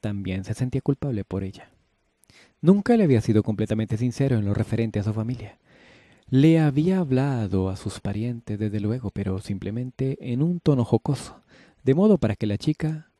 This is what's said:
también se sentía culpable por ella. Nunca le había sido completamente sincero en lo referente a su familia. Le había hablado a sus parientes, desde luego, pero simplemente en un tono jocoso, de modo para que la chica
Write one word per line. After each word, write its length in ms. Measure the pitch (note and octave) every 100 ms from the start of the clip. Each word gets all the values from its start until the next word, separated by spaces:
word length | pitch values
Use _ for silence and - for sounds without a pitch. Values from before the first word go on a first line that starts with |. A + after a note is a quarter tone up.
también 420 | G#2+ G2+ F#2 F#2
se 100 | F#2+
sentía 280 | A2 B2+ C3
culpable 420 | - C#3 C#3+ A2
por 200 | G2 F#2+
ella. 280 | G2 - - _ _ _ _ _ _ _ _ _
Nunca 340 | D3+ G3+ G3+ A#3
le 80 |
había 180 | F#3 B2
sido 200 | - G#2+
completamente 560 | G#2 G2+ G#2+ A2 A2 A2
sincero 400 | B2 A2+ C#3 A#2+
en 80 | G2+
lo 80 |
referente 460 | G2+ A2 A2+ A2+ G#2+
a 40 |
su 100 | G2+
familia. 440 | G#2+ A2 B2 G#2 _ _ _ - _ _ _ _
Le 300 | C3 D3+ E3
había 400 | D3+ C#3 E3 F#3+
hablado 720 | D#3+ C3 C#3+ B2+ G#2 F#2+ F#2+
a 60 | F#2+
sus 240 | - -
parientes, 600 | G2+ G2+ A#2 A#2 - G#2
desde 200 | G#2+ G#2
luego, 320 | G#2 B2 A2+
pero 280 | - G2 F#2+
simplemente 800 | - G2 F#2+ A2+ B2+ - C3+ C3+ -
en 100 | A#2+
un 160 | D#3+ F3
tono 260 | - C3+ A2+
jocoso, 560 | A#2 - C#3+ - - _ _ _ _
de 120 | - C#3
modo 220 | G#3 F#3+
para 180 | A2 G#2
que 100 | G#2
la 120 | G2+
chica 520 | - D3+ D#3 D#3 - _